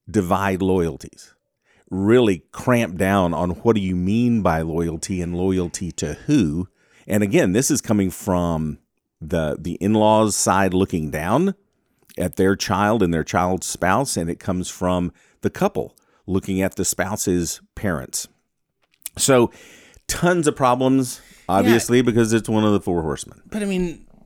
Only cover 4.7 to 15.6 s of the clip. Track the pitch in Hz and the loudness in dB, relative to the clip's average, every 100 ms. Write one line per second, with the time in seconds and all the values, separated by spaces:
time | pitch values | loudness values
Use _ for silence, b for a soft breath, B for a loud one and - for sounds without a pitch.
4.7 | 80 85 80 - 92 85 87 95 92 87 | -2 -2 -4 -6 -6 -4 -2 0 0 -2
5.7 | - 87 - 78 76 - 143 80 82 95 | -6 -10 -6 -8 -6 0 2 2 -2 -6
6.7 | _ b b b 104 101 156 113 101 139 | _ b b b -2 2 2 2 2 0
7.7 | 123 - 104 95 - - 90 87 80 78 | 0 0 0 0 -2 -2 0 0 -2 -4
8.7 | 71 _ _ _ - 78 85 78 - 82 | -8 _ _ _ -18 -4 -2 -2 -4 -6
9.7 | - 98 107 107 110 110 - 113 95 95 | -4 0 2 4 4 2 0 0 2 2
10.7 | 92 98 87 78 76 85 127 190 190 _ | 2 0 -2 -4 -4 -2 0 0 -4 _
11.7 | _ _ _ _ - 90 - 95 98 - | _ _ _ _ -6 -4 0 2 0 0
12.7 | 95 104 113 90 82 78 92 90 92 - | 0 2 2 2 0 -2 -2 0 -2 -6
13.7 | - 90 104 139 98 82 - - 92 87 | -4 0 0 -2 -4 -4 -6 -6 -6 -6
14.7 | - 90 90 87 - b b 101 - | -4 -2 0 -2 -8 b b -6 -2